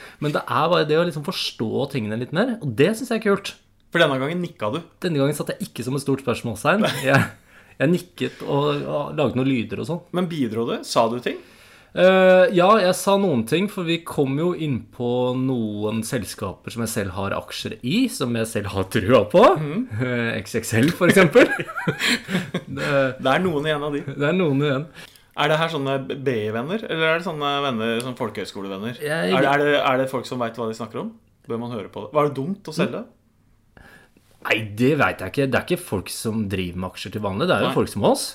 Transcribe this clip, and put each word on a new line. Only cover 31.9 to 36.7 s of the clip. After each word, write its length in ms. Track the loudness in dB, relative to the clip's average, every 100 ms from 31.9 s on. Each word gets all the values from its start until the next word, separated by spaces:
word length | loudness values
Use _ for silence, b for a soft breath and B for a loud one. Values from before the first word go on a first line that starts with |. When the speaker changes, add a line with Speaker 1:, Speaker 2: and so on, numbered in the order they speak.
Speaker 2:
på 140 | -12 -4
det? 80 | 0
Var 140 | 0
det 80 | 0
dumt 320 | -6 -8 -6
å 40 | -2
selge? 240 | -2 -4 -10 _ _ _ _ _ _ -20 B B B _ _ _
Speaker 1:
Nei, 180 | -4 -4 -4 0
det 140 | 2
vet 240 | 4 2 0
jeg 140 | -6
ikke. 120 | -2 0
Det 80 | 0
er 60 | 0
ikke 160 | -4
folk 280 | -4 -6 -6
som 320 | -8 -4 -4 -2
driver 320 | -2 -4